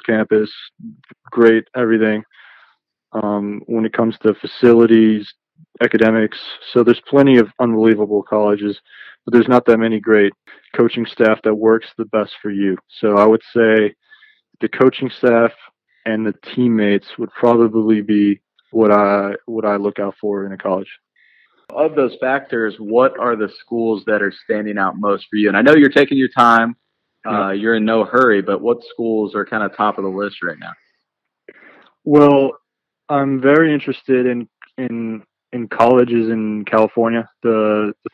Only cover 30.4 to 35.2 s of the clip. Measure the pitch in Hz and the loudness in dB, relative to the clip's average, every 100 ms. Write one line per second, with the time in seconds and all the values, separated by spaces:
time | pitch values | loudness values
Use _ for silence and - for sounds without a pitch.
30.4 | 87 76 85 85 _ _ _ _ _ _ | -12 -12 -16 -20 _ _ _ _ _ _
31.4 | - - - _ _ _ - 147 143 143 | -20 -20 -20 _ _ _ 2 4 6 4
32.4 | 135 - _ _ _ _ - 143 139 135 | 2 -4 _ _ _ _ -6 -4 -2 0
33.4 | 131 151 165 147 135 131 - 131 123 120 | 2 2 2 0 -4 -8 -2 -2 0 -4
34.4 | 113 _ - - 127 117 113 110 | -8 _ -20 -12 -10 -8 -8 -10